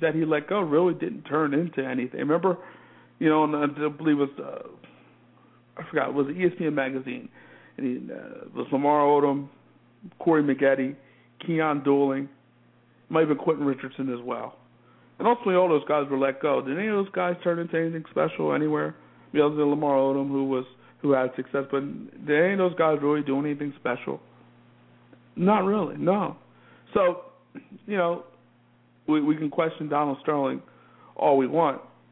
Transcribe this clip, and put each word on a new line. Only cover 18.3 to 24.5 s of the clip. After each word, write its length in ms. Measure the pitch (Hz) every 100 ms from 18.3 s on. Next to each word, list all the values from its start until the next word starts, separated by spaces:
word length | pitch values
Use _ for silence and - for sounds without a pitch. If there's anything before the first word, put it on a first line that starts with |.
| - 151
anywhere? 400 | 143 151 151 156 156 - - -
I 40 | 147
mean, 80 |
other 120 | 147 151
than 120 | 147
Lamar 280 | 147 147 139
Odom, 320 | 135 139 139
who 160 | 139
was, 200 | 135 131 127 - - _
who 80 | 143
had 200 | 135 127
success, 300 | 131 127 139 135
but 80 | 139 143 - - -
did 160 | 147 147
any 120 | 180
of 60 | 196
those 160 | 185 -
guys 220 | 160 151
really 200 | 143 151
do 140 | 139 135
anything 340 | 147 143 147 -
special? 400 | 127 123 - 135 - - -